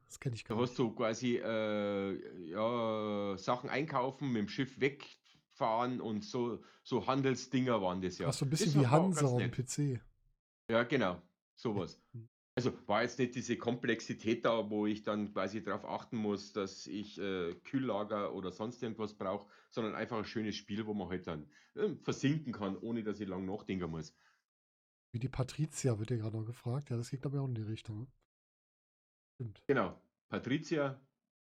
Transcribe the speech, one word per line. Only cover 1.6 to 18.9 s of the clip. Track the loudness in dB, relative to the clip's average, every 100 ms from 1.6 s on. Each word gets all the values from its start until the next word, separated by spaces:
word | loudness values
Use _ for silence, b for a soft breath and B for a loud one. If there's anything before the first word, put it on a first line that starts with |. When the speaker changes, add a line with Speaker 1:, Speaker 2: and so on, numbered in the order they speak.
| 2 2 2 0 0 -2 -6 -10 -6
Speaker 2:
ja, | 0 2 2 2 0 0 0 0 -2
Sachen | 0 -2 0
einkaufen, | -2 0 0 0 -2 0
mit | 2
dem | 0
Schiff | 0 -2 0
wegfahren | 0 0 -14 -20 _ -20 _ -2 2 4 2 0
und | -2 -4
so, | -2 -2 0 -2 b b
so | -2 0 4
Handelsdinger | 4 4 2 2 2 4 4
waren | 4 2
das | -2 0
ja. | 0
Speaker 1:
Ach, |
so | 2
ein | 2
Speaker 2:
Das | 2
Speaker 1:
bisschen | 4 6
wie |
Speaker 2:
war, | 8
war | 8
Speaker 1:
Hansa | 6 4
Speaker 2:
ganz | 4
Speaker 1:
auf | 4
dem | 2
Speaker 2:
nett. | 0
Speaker 1:
P |
C. | -4 0 0 0 -6 _ _ _ _ _ 2
Speaker 2:
Ja, | 2
genau, | 4 4 2 0 -8 _ _ -6
sowas. | -2 -2 -2 -8 _
Speaker 1:
Hm. | -16 -16 _ _ 0
Speaker 2:
Also | 0 0 2
war | 2
jetzt | 2 2
nicht | 0
diese | 0 -2 -2
Komplexität | 0 0 2 0 0 -4 0 2 4
da, | 2 2
wo | 0 2
ich | 0
dann | 0 -2 -2
quasi | -2 -2 -2
drauf | -4 -4
achten | -4 -6 -4 -2
muss, | 0 0 -2
dass | -4 -4 -4 -8
ich, | -8 -8 -6
äh, | -4 -2 -2 -4
Kühllager | -4 -2 0 0 0 -2 -2
oder | -4 -6
sonst | -4 -6 -6
irgendwas | -6